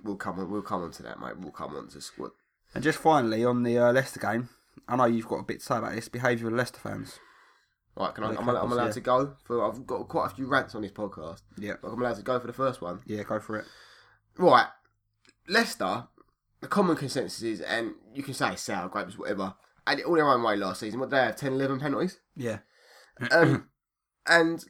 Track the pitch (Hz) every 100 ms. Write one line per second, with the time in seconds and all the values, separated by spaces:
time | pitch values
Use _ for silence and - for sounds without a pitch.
0 | 107 98 101 87 92 104 98 95 85 -
1 | 58 - 62 64 78 - 71 71 55 73
2 | - - 65 - _ _ _ - 143 156
3 | 160 151 117 110 120 123 120 120 120 127
4 | 131 - 104 113 123 _ _ - - 127
5 | 120 117 110 - 98 - - 120 113 107
6 | - 120 127 120 117 120 120 - 107 104
7 | 107 - - _ _ _ _ _ _ -
8 | 95 - 110 110 120 120 120 120 117 104
9 | 127 127 143 139 - 120 107 113 131 123
10 | - 165 - - 131 135 - 110 98 -
11 | 101 90 80 87 _ - 104 - - 117
12 | 123 104 101 123 120 120 131 123 85 95
13 | - 104 101 107 - 107 - - - -
14 | _ _ _ - 175 123 - - _ _
15 | _ _ _ _ - 214 226 - 95 110
16 | - _ _ _ _ _ - 202 185 151
17 | 135 139 95 - 113 101 76 113 113 -
18 | - 131 139 127 123 92 - 92 90 104
19 | - 107 - 98 95 - _ _ - 143
20 | 147 170 147 123 117 101 95 92 110 117
21 | 127 135 117 107 143 135 135 135 147 117
22 | 180 - _ - 120 104 - _ _ -
23 | - - 123 160 151 131 - _ _ _
24 | _ _ - 170 165 165